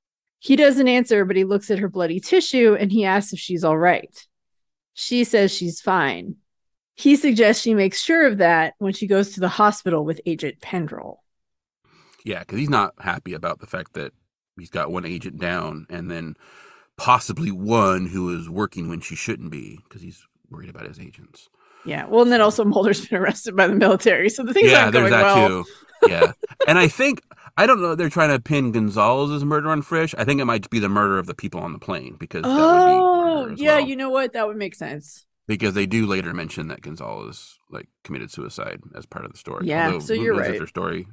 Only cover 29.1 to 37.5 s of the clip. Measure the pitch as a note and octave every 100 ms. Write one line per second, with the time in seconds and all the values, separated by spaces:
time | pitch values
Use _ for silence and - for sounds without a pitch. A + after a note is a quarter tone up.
29.1 | C3 C#3+ D3 C#3+ D3+ D3+ D#3 - E3 D#3+
30.1 | - - C#3 B2+ A#2 F#2+ A#2 G2+ G2+ G2+
31.1 | F#2+ F2+ - G2 F2 F2 D2 - D2+ B1+
32.1 | - - - B3+ C#4 D#4+ F4+ F4+ F#4 F4+
33.1 | F4 E4+ D#4 B3 - D4 D4+ C4+ C4 C4+
34.1 | C4 C4 A#3+ G#3+ G#3+ F#3+ - D#3+ D3 -
35.1 | - _ _ - G#2+ G#2+ G2 G2 A2+ G#2
36.1 | F#2+ F2 F2 E2 - D#2+ - D2 D#2 A1
37.1 | G1+ G#1 - -